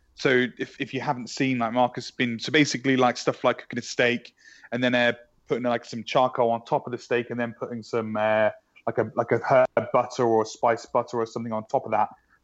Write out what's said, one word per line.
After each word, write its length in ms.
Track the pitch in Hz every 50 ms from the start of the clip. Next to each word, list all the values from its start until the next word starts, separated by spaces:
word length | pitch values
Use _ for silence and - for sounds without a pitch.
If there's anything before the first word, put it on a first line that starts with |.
| _ _ _
so 320 | - - 143 131 123 123 117 - -
if, 220 | 127 - - -
if 120 | 139 117 -
you 60 | 131
haven't 280 | 117 143 143 123 120 -
seen, 280 | - - 139 135 131 123
like, 140 | 117 113
Marcus 340 | 117 123 123 120 - 131 120
has 40 | -
been, 280 | - - 127 120 113 110
so 140 | - -
basically, 440 | 131 156 147 139 - 127 127 135 131
like, 200 | 127 131 123 120
stuff 260 | - - - 123 -
like 160 | - 127 120 -
cooking 180 | - - - 120
a 40 |
steak 520 | - - - - 127 120 120 120 - - _ _ - - - - - -
and 100 | 120 123 127
then, 100 | 123 123
uh, 180 | 123 120 120 120 - - _ _ _ _ -
putting, 160 | 147 117 123
like, 200 | 123 120 120 -
some 200 | - - 113 107
charcoal 460 | - - 143 127 127 - - 123 113
on 140 | 113 117 -
top 220 | - 151 139 -
of 60 | 131
the 60 | 120 113
steak 320 | - - 123 120 120 -
and 100 | 120 120
then 140 | 120 117 110 -
putting 240 | 131 117 120 117
some, 340 | 107 - - 117 110 110 107
uh, 340 | 107 107 110 110 110 107 104 - - _ _ _ - -
like 120 | 120 - -
a, 120 | 110 113 -
like 160 | - 117 -
a 60 | 120 113 - -
herb 400 | 139 127 127 - - - 110 -
butter 320 | - 127 117 - - - 123
or 180 | 117 113 110
a 40 | 107
spice 380 | 107 - - - 120 117 110 -
butter 300 | - - 123 120 - -
or 80 | 120 113
something 260 | 113 - 120 117 120
on 120 | 110 107 107
top 180 | - - 131 -
of 40 | -
that, 180 | 110 104 107 - - - _ _ _ _